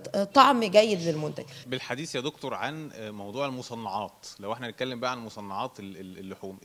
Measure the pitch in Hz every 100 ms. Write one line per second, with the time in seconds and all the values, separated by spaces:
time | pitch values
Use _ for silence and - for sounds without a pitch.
0 | - 202 202 277 262 254 220 208 220 190
1 | 170 156 151 151 - - 123 131 - 123
2 | 160 135 135 - 135 101 120 156 151 -
3 | 107 104 101 117 139 127 120 117 110 98
4 | 98 - - - 101 117 120 - 131 120
5 | 123 127 113 107 101 98 127 - 98 95
6 | 95 92 95 95 98 95